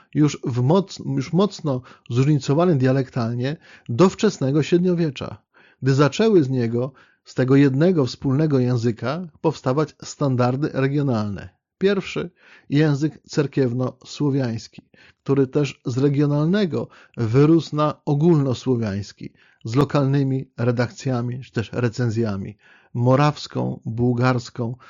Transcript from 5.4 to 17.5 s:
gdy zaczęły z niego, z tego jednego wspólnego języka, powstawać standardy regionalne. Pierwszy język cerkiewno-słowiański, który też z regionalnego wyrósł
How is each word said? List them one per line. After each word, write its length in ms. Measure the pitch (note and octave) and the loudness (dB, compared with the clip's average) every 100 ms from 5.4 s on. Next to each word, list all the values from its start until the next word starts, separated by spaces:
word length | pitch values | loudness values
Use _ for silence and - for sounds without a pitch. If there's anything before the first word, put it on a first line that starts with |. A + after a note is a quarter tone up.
| _ _ _ _ | _ _ _ _
gdy 120 | C3 | 0
zaczęły 500 | C3+ C#3+ - A3 F#3+ | 2 2 2 4 4
z 60 | C3 | 4
niego, 420 | C3 A#2 A#2 C3 - _ _ | 0 -2 -2 -6 -10 _ _
z 100 | - | -10
tego 220 | - B2+ C#3 | -4 2 4
jednego 500 | C#3+ C3 F3 F3 B2 | 4 4 2 2 -2
wspólnego 520 | - C#3 C3+ D#3 C3+ | -4 -2 0 2 2
języka, 680 | B2 B2 A#2 G#2+ A#2 D#3+ F3 - | 2 0 -2 -2 -6 -6 -10 -4
powstawać 540 | D#3+ - C3+ C3+ D3+ - | -4 -2 -2 -2 -2 -8
standardy 640 | - - C#3+ B2 B2 C3 D3+ | -20 -4 -2 2 0 0 -4
regionalne. 760 | - C#3+ D3 C#3 A2+ G#2 F#2+ - _ _ _ | -2 0 0 0 -2 -2 -8 -12 _ _ _
Pierwszy 520 | F#3+ G3 - D3+ E3+ - _ - _ | 0 0 -4 -8 -8 -12 _ -20 _
język 520 | C#3 D#3 C#3 D3+ - _ | 2 2 2 -2 -6 _
cerkiewno-słowiański, 1500 | - C#3 - B2+ B2 B2+ - - - D3 C#3 B2 A2+ - - _ _ - _ | -4 -2 0 0 0 -6 -8 -18 -4 -2 0 -2 -6 -12 -20 _ _ -20 _
który 240 | - C#3 C3 | -2 0 2
też 340 | D3 D3 - D3+ | 0 -2 -4 -6
z 120 | A#2+ | 0
regionalnego 920 | D3 C#3 D3 D3 D#3 G3+ F#3 B2+ - - - - | 0 2 0 0 0 0 0 -4 -8 -14 -18 -6
wyrósł 600 | A2 B2+ D3+ | 0 4 6